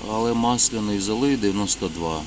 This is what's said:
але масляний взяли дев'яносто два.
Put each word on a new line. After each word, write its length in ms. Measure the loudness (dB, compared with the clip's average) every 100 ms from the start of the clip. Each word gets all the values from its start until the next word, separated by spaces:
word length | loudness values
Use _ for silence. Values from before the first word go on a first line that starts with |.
| -4
але 260 | -2 0
масляний 640 | 2 2 2 2 0 -2 -2
взяли 380 | 0 0 2 2
дев'яносто 520 | 2 0 0 -2 -4
два. 340 | -4 -4 -4